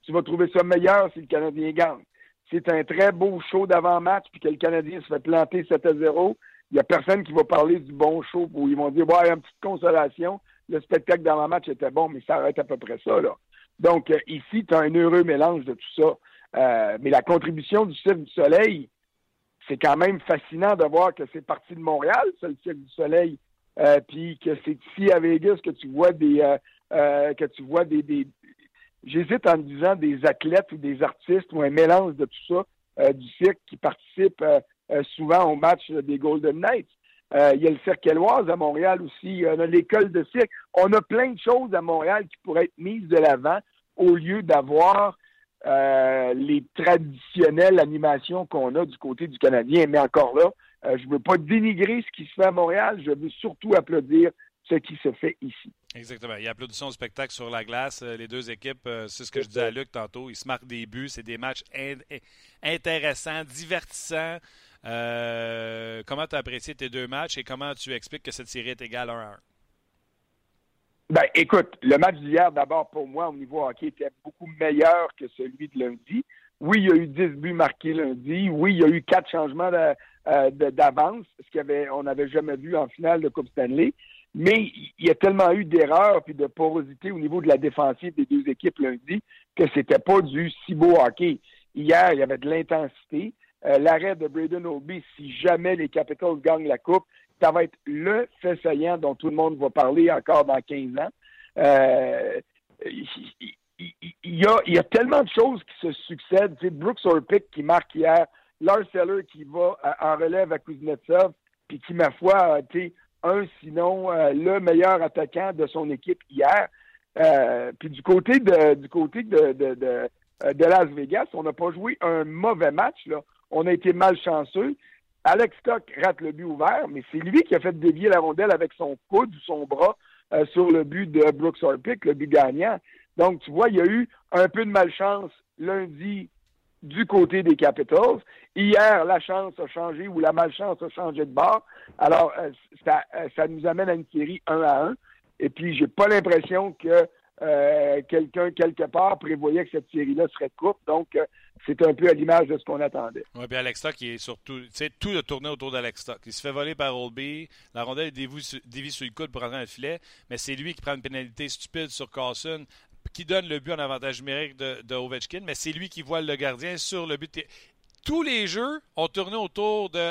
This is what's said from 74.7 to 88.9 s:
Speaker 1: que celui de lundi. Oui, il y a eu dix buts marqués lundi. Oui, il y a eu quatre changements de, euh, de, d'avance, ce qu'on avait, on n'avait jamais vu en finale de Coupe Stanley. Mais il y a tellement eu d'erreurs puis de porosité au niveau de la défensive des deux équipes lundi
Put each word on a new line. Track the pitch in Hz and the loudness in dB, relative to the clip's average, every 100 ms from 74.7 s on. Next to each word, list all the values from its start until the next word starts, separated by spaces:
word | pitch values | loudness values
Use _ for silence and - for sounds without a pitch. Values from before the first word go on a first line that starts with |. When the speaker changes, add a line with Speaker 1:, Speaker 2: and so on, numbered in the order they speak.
| 147 160 175 160 - | 2 4 4 0 -8
Speaker 1:
que | 127 - | -18 -12
celui | 131 135 151 | -12 -10 -12
de | 131 | -6
lundi. | 123 120 _ 220 - _ _ _ | -6 -6 _ -8 -8 _ _ _
Oui, | 147 214 | -2 0
il | 190 | 4
y | |
a | 165 | 4
eu | 165 | 2
dix | 139 175 | -4 -4
buts | 143 160 | -4 -8
marqués | 170 151 - 156 | -2 -2 -2 -6
lundi. | 160 147 127 127 170 196 | -4 -4 -6 -8 -4 -2
Oui, | 151 185 | 0 0
il | 185 | 4
y | |
a | 160 | 4
eu | 165 | 4
quatre | - 185 180 | 2 0 0
changements | 165 151 143 180 | -4 -4 -4 -2
de, | 175 160 139 _ _ - | 2 0 0 _ _ 0
euh, | 143 135 | 2 2
de, | 139 147 | 0 -2
d'avance, | 131 143 127 151 226 190 _ | 2 2 4 -2 -2 -16 _
ce | - | -10
qu'on | 160 | -8
avait, | 143 143 139 | -4 -4 -4
on | 139 | -6
n'avait | 143 135 143 | -6 -4 -2
jamais | 151 156 139 | -2 -4 -8
vu | 147 170 | -4 -4
en | 135 | -4
finale | - 165 170 | -4 -2 0
de | 151 | -2
Coupe | 139 127 | -6 -10
Stanley. | - 127 135 233 - _ _ _ | -6 -4 0 0 -2 _ _ _
Mais | - 165 220 214 - 143 _ | -4 0 0 -2 -10 -20 _
il | 165 | 0
y | |
a | |
tellement | 156 196 196 185 | 2 2 4 4
eu | 190 | 2
d'erreurs | 180 165 147 160 208 190 | 2 2 4 4 4 2
puis | 156 | -2
de | 147 143 | -6 -6
porosité | - 156 160 139 139 185 | -2 -2 -2 -6 -10 -10
au | 185 | -6
niveau | 147 175 | -4 -2
de | 160 | 2
la | 139 | 2
défensive | 147 143 143 131 180 | 2 0 -2 -2 -8
des | 170 - | -4 0
deux | 285 277 | 0 -2
équipes | 269 - - | -4 -4 -2
lundi | 269 | -4